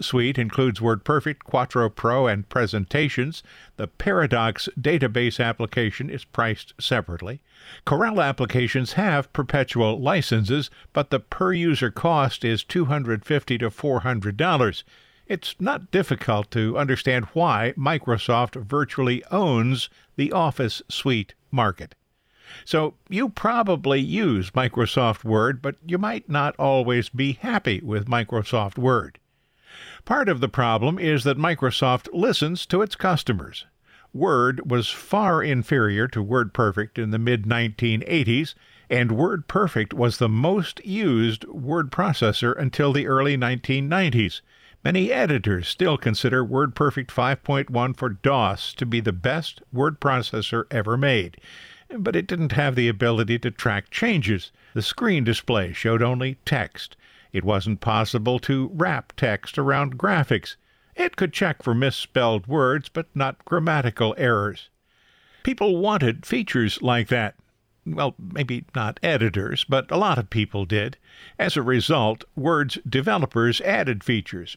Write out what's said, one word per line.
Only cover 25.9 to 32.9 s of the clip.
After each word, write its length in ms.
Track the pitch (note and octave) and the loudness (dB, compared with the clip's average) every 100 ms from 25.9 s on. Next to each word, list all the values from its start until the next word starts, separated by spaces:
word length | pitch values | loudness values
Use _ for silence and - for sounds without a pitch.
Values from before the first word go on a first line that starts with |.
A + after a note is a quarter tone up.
| F3+ | -2
might 320 | G#3+ A3+ - | -2 -4 -4
not 260 | D3 C#3+ - | -2 -2 0
always 500 | C#3 C3+ B2 B2 - | 2 4 4 2 0
be 300 | B2 C#3 C3 | -2 -2 -2
happy 400 | B3 G#3+ - F#2 | -2 -2 0 -2
with 260 | B2+ G#2 G#2+ | -2 -4 0
Microsoft 680 | A#2+ G#2+ A#2 G2+ A#2 G2+ A#2 | -2 0 -2 0 -2 -2 0
Word. 420 | B2 A#2+ C#2+ - _ _ _ _ _ - - - | 2 2 -2 -16 _ _ _ _ _ -20 -20 -16
Part 240 | - A#3 G#3+ | -2 0 0
of 120 | C3+ | 0
the 100 | A#2+ | -2
problem 480 | - A#2+ A2 B2+ F#3+ | 0 2 2 0 0
is 260 | E3 D3 | 0 0
that 140 | C#3 C3+ | 0 0
Microsoft 720 | E3 E3 C3 - C3+ B2+ - | 0 0 0 2 2 0 -2
listens 540 | E3+ G#3 - D3+ F3 - | 0 0 2 0 -2 0
to 160 | F#3 | 0
its 120 | G#3+ | 0